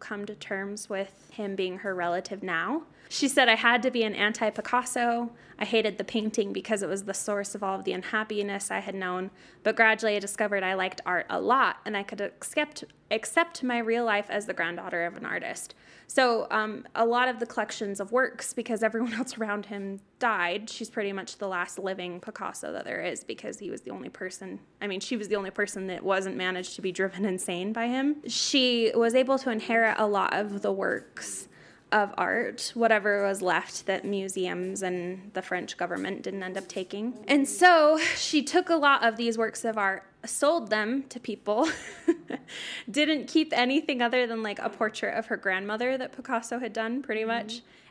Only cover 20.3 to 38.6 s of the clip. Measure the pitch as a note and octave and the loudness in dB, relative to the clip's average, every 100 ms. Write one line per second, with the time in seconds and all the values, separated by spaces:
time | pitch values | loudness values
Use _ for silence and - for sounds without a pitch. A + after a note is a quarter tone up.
20.3 | G3+ F3 G3+ A3 - A3 - G3+ G3 F3+ | 2 0 -2 -6 -10 -8 -4 -4 -4 -8
21.3 | - G3 F3+ F3+ - F#3+ F#3+ F3+ F3 A3 | -8 -6 -4 -4 -4 -4 -4 -6 -8 -12
22.3 | - F#3 - D2+ - - - F3+ - - | -10 -8 -8 -8 -8 -6 -4 -4 -6 -8
23.3 | A3 G3+ F#3+ G#3 - - F#3+ - - F#3 | -10 -10 -10 -10 -10 -10 -10 -12 -10 -10
24.3 | - F#3 G3 - _ G3+ F#3+ - A#3+ G#3 | -10 -12 -14 -16 _ -6 -6 -4 -4 -2
25.3 | G#2 F#2+ - G3+ G3 F#3+ F#3 F#3 F#3+ F#3+ | -2 -2 -4 -4 -4 -6 -4 0 0 0
26.3 | F#3 F#3 F#3 F3+ - F#3+ F3 F#3+ F3+ G3+ | -2 -2 -2 -6 -6 -4 -2 -2 0 0
27.3 | F#3 - F3 F#3+ A3 A#3 B3+ C#4 D4 A#3+ | 0 -2 -4 -2 -2 -2 0 0 0 -4
28.3 | - - C#4 B3+ A#3+ A3+ A3+ A#3 B3+ B3+ | -2 2 4 4 4 4 4 6 6 4
29.3 | C4+ C4 A3+ A3 A#3 A3 - G#3+ G3+ F#3 | 2 2 -2 2 4 4 4 2 4 2
30.3 | - G#3 G3+ G3+ F#3+ G3 - - - - | 0 -2 -2 0 0 0 -2 -4 -12 -10
31.3 | - - - - - _ G#3+ G3+ - F3+ | -10 -12 -18 -20 -20 _ 2 2 0 0
32.3 | G#3 G3 A3+ - A#3 A3+ G#3+ G3+ G3+ G3+ | 2 0 -4 -6 2 4 4 4 2 2
33.3 | G3 F3+ E3 - - - F#3+ F#3+ G3+ F#3+ | 0 2 2 0 -6 -2 -2 -2 -4 -2
34.3 | F#3+ F3+ F3 F#3 G3 F#3 F3+ F3 F#3 G3+ | -2 -2 -2 -4 -4 -4 -2 -4 -8 -8
35.3 | F#3 - F3+ - - F3 F3+ F#3 F#3+ - | -8 -4 -4 -4 -6 -4 -2 -4 -4 -6
36.3 | G3 F#3 F#3 F#3 G3+ F#3 G3+ A3+ B3+ - | -6 -6 -8 -8 -8 -6 -6 -6 -6 2
37.3 | C#4+ C4+ - F4+ E4 D4+ D#4 E4 - - | 4 4 6 8 10 8 6 2 0 0
38.3 | D4+ C#4 F4 | 0 2 2